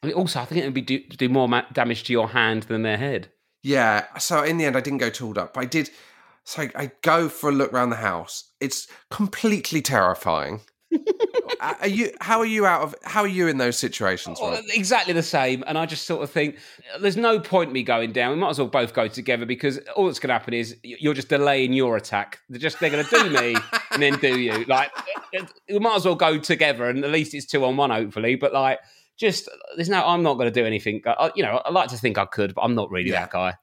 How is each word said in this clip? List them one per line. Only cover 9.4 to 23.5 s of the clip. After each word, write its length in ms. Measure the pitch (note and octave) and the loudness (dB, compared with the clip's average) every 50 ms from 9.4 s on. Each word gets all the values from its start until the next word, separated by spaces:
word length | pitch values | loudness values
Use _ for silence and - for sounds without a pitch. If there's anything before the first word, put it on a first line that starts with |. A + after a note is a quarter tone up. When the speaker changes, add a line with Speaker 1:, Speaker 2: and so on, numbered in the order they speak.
| - A3+ G3+ F#3+ - - - D#3 C#3 | 0 0 0 0 -2 -2 -2 -2 -2
Speaker 2:
terrifying. 760 | - C#3 A2+ F#2+ F2+ F#2 - - F2+ E2 D#2 C#2+ C#2 F2+ A2 - _ _ _ _ _ E4+ | 2 2 4 4 4 2 0 0 0 0 0 0 -4 -8 -10 -12 _ _ _ _ _ -4
<laughs> 80 | D4 D4 G#4+ G4+ - A#4 F#4 - B4+ - - B4+ - | -2 0 -2 -2 0 0 0 0 -2 -2 -2 -6 -6
Are 260 | - D4+ D#4+ - - | -4 -6 -6 -2 -2
you, 240 | G3+ G3 G#3+ A#3 - - - | -2 0 0 -2 -2 -4 -8
how 200 | - F3 A3+ A3+ | -2 0 2 2
are 40 | A#3 | 2
you 200 | A3+ A3 A3 G3+ | 2 2 2 4
out 160 | F#3+ F3 D#3+ D3 | 4 4 4 0
of, 120 | D3+ D3 - - | -2 -6 -12 -14
how 160 | F#3 D#3 G#3+ | -4 -2 0
are 60 | G#3 G3+ | 0 0
you 180 | F#3+ F#3 F3+ | 2 2 2
in 100 | E3 D3+ | 2 2
those 220 | C3+ B2+ A#2+ A#2+ - | 2 0 0 0 0
situations, 580 | - B2 - - A2+ F#2+ F#2+ F2+ - - E2+ - | -2 -4 -4 0 0 0 0 0 -4 -10 -8 -6
Speaker 1:
Oh, 100 | A#3 G#3+ | -4 -4
Speaker 2:
Rob? 140 | - - A3 G#3 G#3 | -4 -4 -6 -2 -2
Speaker 1:
exactly 380 | A3+ G3 F#3 B3 A#3 F#3+ F3 F3 | 0 2 4 2 2 2 2 0
the 80 | E3 E3 | 0 0
same. 400 | E3 - D#3 C3 C3 C3 B2+ C3 - | 0 2 2 2 2 0 -2 -2 -4
And 100 | D#3 D#3 | -2 -2
I 80 | E3 | -2
just 200 | D#3+ D#3 D3+ - | -2 -4 -8 -6
sort 140 | - E3+ D#3 - | -6 -4 -4 -4
of 40 | C#3+ | -4
think, 260 | - E3 D3 D3+ C#3+ - - - - - - - - C#3+ | -2 -2 -2 -2 -2 -8 -16 -20 -20 -20 -18 -14 -12 -2
there's 160 | F#3+ G3+ F#3 | 0 0 0
no 220 | F#3+ A#3 A#3 A3+ G#3+ | 2 2 4 4 2
point 320 | E3 - F3+ F#3+ E3+ D#3 | 2 2 2 2 2 2
me 140 | B2+ C3 A#2+ | -2 -4 0
going 260 | - A#2+ A#2 A2+ A#2 | 2 2 2 2 0
down. 220 | A2 B2 A#2+ B2 C#3 | 0 0 0 0 0
We 40 | D#3+ | 0
might 120 | G3 F#3 | 0 0
as 80 | D#3 C3 | 0 0
well 80 | C#3 | -2
both 280 | A#2 - C#3 A#2+ A2+ - | 0 2 0 0 2 2
go 120 | - A#2 | 0 0
together 400 | A2 G#2+ B2+ A#2 - B2 A#2 A#2+ | 0 -2 -6 -2 -2 0 0 0
because 320 | A#2 B2+ A#2+ - C#3+ B2+ C3+ - - - | -4 -6 -2 -2 -2 -2 -2 -8 -8 0
all 120 | - G3 | 2 2
that's 120 | F#3 C#3+ - | 2 2 -2
gonna 140 | - C3+ B2 | 0 0 0
happen 220 | A2+ - - A#2 | 0 0 -2 -4
is 220 | A#2 A#2 A2 A#2 - _ | -4 -4 -4 -8 -16 _
y-, 120 | A#2+ A#2+ - | -18 -16 -2
you're 160 | D3+ D3 D3 | 0 0 0
just 140 | C3 B2+ - | 0 -2 0
delaying 440 | D3 C#3+ C#3+ C#3+ C#3 C3+ C3 B2+ B2+ | 2 2 4 4 4 4 2 2 2
your 240 | C3+ C3 B2 A#2 | 2 2 2 2
attack. 440 | G#2+ - - - G2+ G#2 - - - _ _ | 0 -2 -2 -2 -2 -2 -2 -10 -20 _ _
They're 100 | B2+ A#2+ | -14 -4
just, 220 | C#3 D#3+ - - | -4 -4 -2 0
they're 100 | F3 D#3 | 0 0
gonna 140 | C#3+ D3 D3+ | 2 0 0
do 260 | C#3+ - - A3+ F#3+ | 0 0 0 0 2
me 240 | D3+ C3+ A#2+ A#2+ | 2 0 0 2